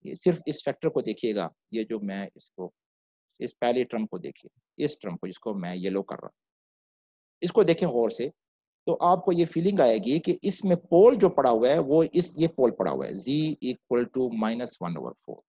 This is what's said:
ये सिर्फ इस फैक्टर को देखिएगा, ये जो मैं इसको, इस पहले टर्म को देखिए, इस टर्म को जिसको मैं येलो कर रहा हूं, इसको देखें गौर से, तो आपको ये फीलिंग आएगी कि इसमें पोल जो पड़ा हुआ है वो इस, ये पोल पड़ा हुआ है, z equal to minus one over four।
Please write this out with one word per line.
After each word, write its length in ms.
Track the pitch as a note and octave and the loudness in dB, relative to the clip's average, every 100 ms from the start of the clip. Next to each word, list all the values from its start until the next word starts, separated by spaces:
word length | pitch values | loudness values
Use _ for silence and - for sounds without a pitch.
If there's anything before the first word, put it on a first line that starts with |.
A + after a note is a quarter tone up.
| - | -14
ये 80 | |
सिर्फ 280 | C3+ - F3 - | -2 0 0 -4
इस 140 | D3+ | -6
फैक्टर 240 | - C3+ D#3+ | -6 -4 -4
को 140 | D3+ | -4
देखिएगा, 480 | A2+ G#2+ A#2+ G#2 E2+ _ _ | -4 -4 -4 -2 -4 _ _
ये 120 | A2 | -8
जो 160 | A2 A2+ | -6 -6
मैं 300 | G2+ G2 G2 - | -6 -8 -10 -14
इसको, 360 | _ - F2+ _ _ _ _ _ _ _ | _ -14 -14 _ _ _ _ _ _ _
इस 120 | A#2+ | -12
पहले 320 | _ A#2+ B2 | _ -2 0
टर्म 220 | A#2+ A#2 A2 | -2 -4 -6
को 120 | F#2 | -8
देखिए, 320 | C#2+ - - _ _ _ | -14 -16 -20 _ _ _
इस 140 | D3 D3+ | -6 -6
टर्म 160 | G#2 E2+ | -12 -10
को 100 | F#2 | -10
जिसको 280 | F2+ - | -12 -8
मैं 200 | G2+ F2 | -8 -6
येलो 280 | F#2 F#2 F#2+ | -6 -4 -4
कर 140 | F#2+ - | -6 -10
रहा 100 | - | -14
हूं, 280 | _ _ _ _ _ _ _ _ _ _ _ | _ _ _ _ _ _ _ _ _ _ _
इसको 220 | F3+ - | -2 2
देखें 240 | F3+ D#3+ F3 | 4 4 0
गौर 220 | A#2+ A2+ | 0 0
से, 220 | - B2+ - _ _ _ _ - | -2 -8 -8 _ _ _ _ -4
तो 60 | |
आपको 400 | - F3 F3+ F3+ | 0 2 2 2
ये 120 | F3 | 0
फीलिंग 360 | E3+ - F3 G3 | 0 0 0 4
आएगी 380 | C3 A2+ G#2 D3+ | 4 4 0 -2
कि 200 | E3 F3 | 0 -2
इसमें 320 | F#3+ - G3 F3 | -2 -4 0 0
पोल 400 | - E3+ G#3+ C4 | 4 8 8 8
जो 120 | F#3 | 2
पड़ा 220 | - C3+ | 4 2
हुआ 180 | A2+ B2 | 4 4
है 100 | D3+ | 2
वो 260 | C#3 D3+ | 2 2
इस, 300 | D#3+ D#3+ F3 - | 2 0 -2 -2
ये 100 | D#3+ | -2
पोल 220 | E3 B2+ | 2 0
पड़ा 200 | - F2+ | 2 -2
हुआ 160 | C2+ B1+ | -2 -6
है, 60 | |
z 440 | G2 A#2 D3 D#3 D3 | -8 -4 -2 -2 -4
equal 420 | B2 A#2+ _ B2 A#2+ | -6 -6 _ -2 -2
to 240 | - B2+ A2+ | -2 -4 -2
minus 300 | A2 A#2 B2 - | -2 -4 -8 -8
one 120 | F2 D#2+ | -8 -8
over 160 | B1 | -10
four। 240 | - - - _ | -14 -18 -18 _